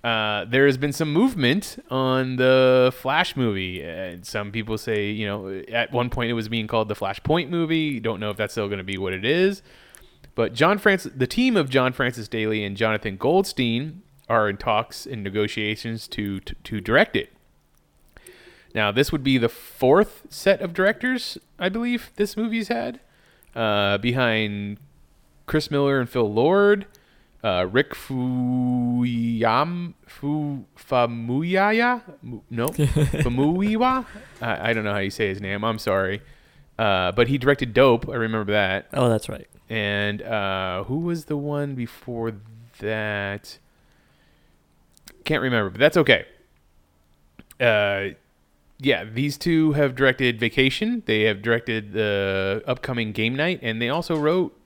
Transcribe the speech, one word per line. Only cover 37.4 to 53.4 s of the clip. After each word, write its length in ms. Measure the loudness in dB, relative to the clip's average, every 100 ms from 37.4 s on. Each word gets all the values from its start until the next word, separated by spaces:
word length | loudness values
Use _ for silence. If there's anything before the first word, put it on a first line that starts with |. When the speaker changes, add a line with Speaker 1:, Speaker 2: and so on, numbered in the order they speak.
| 2 2 2
Speaker 1:
Dope. 340 | 6 6 6 0
I 60 |
remember 380 | -4 -2 -2 0
that. 340 | 2 2 0 -2
Speaker 2:
Oh, 160 | 0 2
that's 200 | 2 -2
right. 180 | -12 -16 -20 _
Speaker 1:
And, 520 | -4 -2 -2 -2 -4
uh, 640 | -4 -2 0 -2 -2 -4
who 140 | -4 -6
was 260 | -4 -6 -6
the 100 | -6
one 380 | -4 -4 -4
before 580 | -6 -8 -10 -10 -6 -6 -6 -18 -20 -20 -10
that? 800 | -6 -4 -4 -4 -6 -8 -12 -20 _ _ _ _ _ _ _ _ _ _ _ _ _ _ -20 -14
Can't 180 | -4 -2
remember, 280 | 0 0 0
but 100 | 4
that's 160 | 4 6
okay. 280 | 6 4 2 _ _ _ _ _ _ _ _ _ _ -20 -20 0
Uh, 540 | 2 4 2 0 -4 -8 _ _ _ _ _ _
yeah, 260 | 0 0
these 320 | -2 -4 -2 -2
two 360 | 0 2 2
have 220 | 2 0 2
directed 420 | 2 4 0 0
Vacation. 640 | -2 2 2 2 -2 -4 -2
They 160 | 2
have 200 | 2 0
directed 500 | 0 0 0 -6 -4
the 720 | -2 0 0 0 0 -2 -2 -4
upcoming 460 | -6 -4 -4 -4
Game 220 | -2 -2
Night, 240 | 0